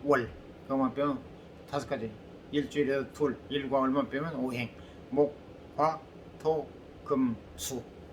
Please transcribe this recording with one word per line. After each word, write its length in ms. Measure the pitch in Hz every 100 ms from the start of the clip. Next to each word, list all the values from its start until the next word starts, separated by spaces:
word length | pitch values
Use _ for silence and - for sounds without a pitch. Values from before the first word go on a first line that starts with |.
월, 260 | 143 135 113 - - -
그것만 300 | - 135 131
빼면 260 | 135 143 131 - - - - -
다섯 160 | 143 123
가지. 240 | 135 110 - - - -
일주일에도 600 | 147 135 147 135 139 127
둘, 240 | - 147 - -
일과 300 | 139 135 135
월만 300 | 131 139 120
빼면 260 | 139 165 139
오행, 340 | 127 123 117 - - - -
목, 280 | 143 143 - - - - -
화, 240 | 156 160 - - - -
토, 280 | 156 160 135 - - - -
금, 300 | 135 127 113 - -
수, 260 | - 127 - - -